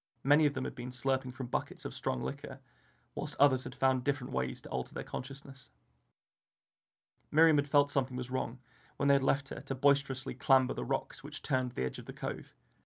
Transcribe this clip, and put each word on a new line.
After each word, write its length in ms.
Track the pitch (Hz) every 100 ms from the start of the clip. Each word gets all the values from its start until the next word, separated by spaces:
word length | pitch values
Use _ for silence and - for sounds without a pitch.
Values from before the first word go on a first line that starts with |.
| _ _
Many 220 | 135 151 147
of 80 |
them 120 | 143 127
had 100 | 123
been 140 | 123
slurping 440 | 127 135 131 131
from 140 | 127 123
buckets 380 | 135 143 - -
of 80 |
strong 280 | - - 127
liquor, 380 | 131 143 - 131 _ _ _ _ _ -
whilst 220 | 143 -
others 240 | 139 127
had 100 | 131
found 300 | - 131 127
different 300 | 131 139 123
ways 280 | 127 127 123
to 80 | -
alter 240 | 127 123
their 100 | 127
consciousness. 640 | 127 131 127 131 - 135 - _ _ _ _ _ _ _ _ _ _ _ _ _ _ _ -
Miriam 260 | 151 165 147
had 100 | 139
felt 220 | 147 143
something 280 | 139 123 123
was 120 | 123
wrong 300 | 131 123 123 _ _ _ -
when 100 | 143
they 80 | 139
had 80 |
left 260 | 135 139 -
her 120 | -
to 140 | - 127
boisterously 580 | 143 143 - 131 131
clamber 400 | 127 - 135 127
the 100 | 120
rocks 400 | 123 131 - -
which 200 | - -
turned 280 | - 135 127
the 140 | 127 127
edge 120 | 123
of 100 | 120
the 60 |
cove. 420 | 139 135 110 - _ _ _